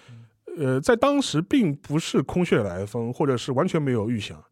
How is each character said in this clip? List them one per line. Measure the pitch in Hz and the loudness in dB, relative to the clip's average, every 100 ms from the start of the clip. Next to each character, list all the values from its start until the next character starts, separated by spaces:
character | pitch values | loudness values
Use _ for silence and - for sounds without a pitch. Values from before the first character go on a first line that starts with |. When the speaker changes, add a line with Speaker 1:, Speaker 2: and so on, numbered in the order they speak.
| - | -20
Speaker 1:
嗯。 | 117 117 _ - 349 131 131 | -20 -20 _ -14 -4 -2 0
Speaker 2:
呃， | |
在 | 156 233 | 2 2
当 | 269 285 | 4 2
时 | - 147 | 0 -2
并 | 180 285 185 143 | 0 2 2 0
不 | - 151 | -2 -2
是 | - 208 | 0 0
空 | 135 180 | 0 0
穴 | 175 165 | 2 2
来 | 98 87 101 | 2 -4 -4
风， | 120 117 | -4 -4
或 | 127 147 | -2 0
者 | 123 | 0
是 | - | 0
完 | 127 185 | 0 0
全 | 165 | 0
没 | 139 | 0
有 | 123 104 | 0 0
预 | 117 | -4
想。 | 101 78 - | -6 -12 -20